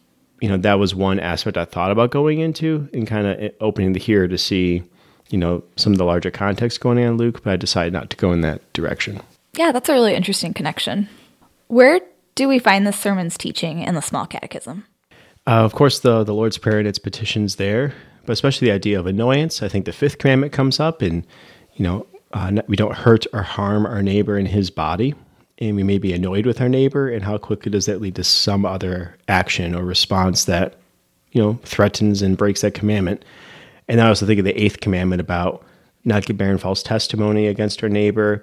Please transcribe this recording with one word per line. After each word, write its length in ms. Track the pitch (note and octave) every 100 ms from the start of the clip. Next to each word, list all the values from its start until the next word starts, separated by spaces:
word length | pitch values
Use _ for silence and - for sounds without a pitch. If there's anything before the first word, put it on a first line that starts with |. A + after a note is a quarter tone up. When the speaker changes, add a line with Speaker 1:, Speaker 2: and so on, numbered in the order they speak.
| _ _ _ -
Speaker 1:
you 80 | A2
know, 80 | F#2+
that 200 | G#2 G2
was 160 | G2
one 240 | F#2 F#2+ F#2+
aspect 380 | F2 E2+ A2 F2+
I 80 |
thought 260 | E2+ F2 F#2
about 200 | G#2 A#2+
going 300 | C#3+ D3+ D#3
into 460 | D#3+ D#3 D#3+ D#3 C#3+
and 140 | C#3 A2
kinda 420 | A2 G2+ - G#2+ -
opening 320 | G#2+ G2+ F#2+
the 60 | F#2
hearer 280 | - G#2 F2+
to 80 | F2+
see, 460 | - G2 F2+ F2 F2+ _ _ _ -
you 80 | G2+
know, 240 | E2+ F2 - -
some 160 | G#2+
of 40 | F#2+
the 60 |
larger 260 | F2 F2 F2+
context 500 | - G2+ G2 A#2+ -
going 180 | B2 A#2+
on 60 |
in 120 | A#2+ A#2
Luke, 260 | A#2+ A2+
but 120 | A2
I 20 | F#2
decided 380 | F#2+ - F2
not 160 | F2+ -
to 80 | -
go 140 | F#2
in 100 | F2
that 180 | D#2+ D2 _
direction. 440 | - E2 - - G2+ - _ _ -
Speaker 2:
Yeah, 160 | E4
that's 160 | B3 B3
a 60 |
really 200 | C4+ A3
interesting 380 | F#3 F#3 G3 E3+
connection. 560 | - D3+ D3+ G3+ G3+ G3+ - _ _ _ _ -
Where 340 | A#3 B3+ F4+ - _ _
do 140 | - C4+
we 100 | C4
find 280 | A3+ G3 G3+
the 60 |
sermon's 460 | G3+ G#3 G3 E3+ -
teaching 420 | - - E3+ D#3+
in 140 | -
the 80 | E3+
Small 240 | - C3+ -
Catechism? 580 | - - - - F3 - _ _ - _ _ -
Speaker 1:
Uh, 140 | A2+
of 140 | A2
course, 240 | - C#3+ -
the, 260 | B2 A2+
the 80 | G#2+
Lord's 240 | G#2 A2+ -
Prayer 220 | - G#2+
and 100 | G#2
its 100 | G2+
petitions 580 | - - G#2+ A2 G#2 -
there, 360 | G2 G#2+ C#3+ - - _
but 80 | -
especially 340 | A2+ - - A#2+
the 60 |
idea 240 | G2 G#2 G2+
of 80 | F2+
annoyance. 560 | G2 A#2+ C#3 D#3+ -
I 60 | G2+
think 160 | G2+
the 80 | F2+
fifth 240 | - C#3+ -
commandment 380 | C#3 C3 D3
comes 260 | - C3+ C3
up, 220 | D#3+ D#3+
and, 200 | F#2 E2 - - - - _
you 80 | -
know, 240 | F#2 F#2+ - - _
uh, 140 | - F2+
n-, 160 | G#2 -
we 100 | G2+
don't 180 | G#2+
hurt 320 | - A#2 A2+ -
or 80 | G#2+
harm 420 | G2 - G2+ G#2
our 180 | G#2+ G#2+
neighbor 360 | G2 G2+ G#2 G2+
in 80 | F#2+
his 240 | G#2 F#2
body, 440 | - D#2 F2+ C3 D3 - _ _ -
and 180 | A2+ G2+
we 60 |
may 160 | G2 G2+
be 160 | F#2+
annoyed 320 | F2 F#2 G2 A#2
with 160 | A2+
our 60 | B2+
neighbor, 400 | B2+ C3+ C#3 C3+
and 120 | A#2
how 140 | G2+ G#2
quickly 340 | - G#2 A2
does 140 | G2+
that 160 | F#2+ G2
lead 140 | G2+
to 100 | F2+
some 400 | F2+ - - G2+
other 540 | G2 F#2+ F2+ F2+ F2 - -
action 460 | F#2+ F2+ - F2
or 100 | F2
response 640 | F2+ F#2 - F#2+ F#2 F2+ -
that, 300 | F2 F#2 - _ _ _ _ _
you 100 | A#2+
know, 160 | G#2 A#2
threatens 600 | - - G2+ - G#2+ G2+
and 160 | G2 F#2+
breaks 240 | G#2 G2
that 100 | G#2+
commandment. 500 | G2+ G#2 G#2 F2+ G2+ - - - - - - -
And 140 | A#2
I 80 | A2+
also 160 | G#2
think 140 | G2+ G#2
of 80 | F#2+
the 120 | G#2
eighth 220 | G#2 -
commandment 400 | - F#2 F#2 F2+
about 420 | F2+ F2 F2 - - _ _ _ -
not 180 | G#2 F#2+ G2+
bearing 180 | G2 F#2+
false 260 | F#2+ F#2+
testimony 640 | - A2+ - G#2+ G#2+ G#2+ G#2+
against 340 | G#2 G#2+ -
our 80 | A2
neighbor, 520 | G#2 G#2 G#2 G#2 G#2